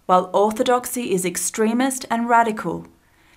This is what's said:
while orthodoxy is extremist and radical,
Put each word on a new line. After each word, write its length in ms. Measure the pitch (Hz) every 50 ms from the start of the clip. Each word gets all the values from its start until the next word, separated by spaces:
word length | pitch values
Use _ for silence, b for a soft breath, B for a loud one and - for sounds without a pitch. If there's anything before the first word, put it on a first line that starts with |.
| b
while 240 | - 185 185 185 185 -
orthodoxy 800 | 190 202 214 214 220 254 247 247 247 247 - - 247 240 - 196
is 120 | 185 180
extremist 800 | 180 180 - - - - 226 214 220 233 247 262 269 262 254 - -
and 180 | 233 233 233
radical, 600 | 240 240 233 233 226 214 220 - 170 165 170 165 - _ b b b b b b b b